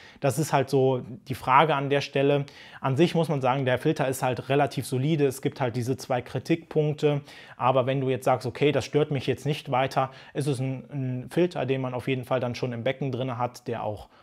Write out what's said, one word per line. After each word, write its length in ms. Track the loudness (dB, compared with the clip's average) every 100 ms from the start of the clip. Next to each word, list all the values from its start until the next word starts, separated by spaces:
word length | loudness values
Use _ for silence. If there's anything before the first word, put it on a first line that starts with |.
| -20 -4
Das 200 | 0 0
ist 140 | 2
halt 160 | 2 2
so 320 | 4 4 2 -4 -12 -10
die 80 | -6
Frage 400 | 4 6 6 4
an 140 | 0
der 100 | 0
Stelle. 460 | 0 2 2 2 0 -10 -20 -6
An 160 | 0 4
sich 180 | 4
muss 140 | 4 0
man 140 | 0
sagen, 240 | 0 2 2
der 120 | 2
Filter 300 | 2 0 0
ist 160 | 0
halt 240 | -2 -2 0
relativ 380 | 2 2 -2 -4
solide. 400 | -2 0 2 2
Es 160 | 0
gibt 180 | -4 -2
halt 160 | -4 -2
diese 220 | -2 -4
zwei 240 | -2 -4
Kritikpunkte. 1000 | -4 -6 -2 -2 -2 -2 0 2 0 0 -4 -16 -18 -2
Aber 300 | 2 2 2
wenn 120 | 0
du 100 | 0
jetzt 140 | 0
sagst, 240 | 0 0 -2
okay, 240 | 0 2
das 140 | 2 0
stört 260 | 0 0
mich 160 | -2 -2
jetzt 180 | -2 -2
nicht 240 | -4 -2
weiter, 420 | -2 0 0 -4 -4 -12
ist 140 | -6 -4
es 140 | -2
ein, 240 | -4 -6 -8
ein 360 | -6 -6 -6 -4
Filter, 360 | 0 0 0 -2
den 160 | -2
man 120 | -2
auf 140 | -4 -4
jeden 160 | -4
Fall 160 | -2 -2
dann 160 | -2 -4
schon 160 | -4
im 140 | -4 -4
Becken 260 | -4 -4
drin 260 | -4 -4 -4
hat, 300 | -4 -6 -8
der 160 | -6
auch 240 | -6 -8 -12 _